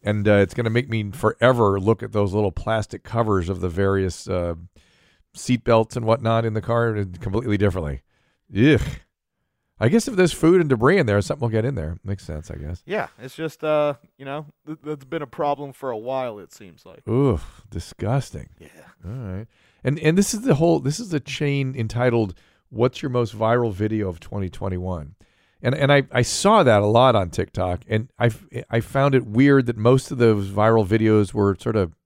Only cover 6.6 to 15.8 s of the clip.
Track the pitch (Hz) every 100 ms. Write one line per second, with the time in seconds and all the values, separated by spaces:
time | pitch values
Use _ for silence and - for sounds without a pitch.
6.6 | - 117 117 107 98 90 - 98 - 104
7.6 | 101 90 76 65 _ _ _ _ _ 98
8.6 | 131 131 - - _ _ _ _ _ _
9.6 | _ _ 113 220 247 202 180 - 160 185
10.6 | 156 123 123 190 123 101 101 139 117 110
11.6 | 117 139 78 85 95 98 - 78 78 78
12.6 | 76 92 - 202 - _ 127 - 160 -
13.6 | 156 151 147 143 _ _ 135 143 147 _
14.6 | - 156 147 151 135 165 143 - 147 143
15.6 | 143 127